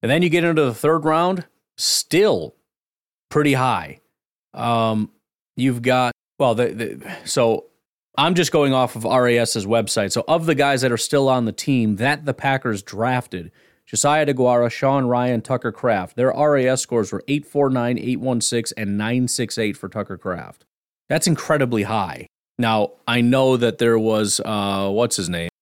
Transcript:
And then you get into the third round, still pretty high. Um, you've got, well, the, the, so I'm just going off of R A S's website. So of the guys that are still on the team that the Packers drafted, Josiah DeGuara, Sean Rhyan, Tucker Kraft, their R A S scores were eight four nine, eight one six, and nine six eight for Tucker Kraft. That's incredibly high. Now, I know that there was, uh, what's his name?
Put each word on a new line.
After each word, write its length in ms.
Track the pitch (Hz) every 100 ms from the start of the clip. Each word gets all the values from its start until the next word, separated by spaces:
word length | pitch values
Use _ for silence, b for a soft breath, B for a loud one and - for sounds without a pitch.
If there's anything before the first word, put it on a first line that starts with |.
And 80 | 113
then 100 | 151
you 80 | 175
get 160 | 170
into 200 | 170 160
the 100 | 139
third 320 | 110 147 160 151
round, 400 | 156 175 185 - _ _ _
still 760 | - - - 160 208 113 78 _ _ _ _ _ _ _ _
pretty 240 | 151 147
high. 460 | 135 127 104 82 - _ _ _ _ _
Um, 580 | - 117 117 113 110 104 _ _ _ _ -
you've 260 | 131 123
got, 300 | 120 127 123 - _ _
well, 160 | 135
the, 140 | 110 120
the, 480 | 107 113 64 - 185
so 400 | - - 117 110 - _ _ _ _ -
I'm 160 | 151
just 180 | 180 170
going 200 | 160 143
off 240 | 131 123 120
of 100 | 113
R 200 | 127 123
A 120 | 120
S's 280 | 117 - 98
website. 460 | 113 110 - 98
So 120 | - -
of 180 | 165 165
the 80 |
guys 280 | 147 143 135
that 100 | 131
are 40 | 120
still 320 | - 147 135
on 160 | 127
the 80 | 117
team 440 | 104 - 131 110 101
that 280 | 123 147
the 100 | 147
Packers 480 | 127 139 135 131 104
drafted, 680 | - 98 113 127 - 98 82 b b b _
Josiah 400 | - 143 151 147
DeGuara, 440 | 131 123 123 120
Sean 340 | - 135 139
Rhyan, 380 | 127 123 123 120
Tucker 300 | - 127 123
Kraft, 440 | - 127 104 92 -
their 160 | 127
R 240 | 123 151 143
A 100 | 127
S 160 | 131
scores 300 | - 120 101
were 100 | 98 -
eight 180 | 147 143
four 240 | 147 139
nine, 280 | 131 120 123
eight 220 | 123 127
one 200 | 127 120
six, 320 | - 120 113
and 260 | - 104 101
nine 300 | 107 123 127
six 300 | - 117 -
eight 180 | 107 95
for 120 | 95
Tucker 300 | 107 98 92
Kraft. 460 | 98 85 - - _ _ _ _ _
That's 180 | 135 175
incredibly 580 | 151 - 151 131 117
high. 420 | 104 110 92 - - _ _ -
Now, 340 | 117 110 104 - -
I 140 | 120
know 360 | 120 131 131 127
that 220 | 117 -
there 200 | 117 113
was, 420 | 110 107 104 -
uh, 460 | - 107 101 98 98
what's 260 | 101 120 -
his 120 | 87
name? 220 | 87 85 _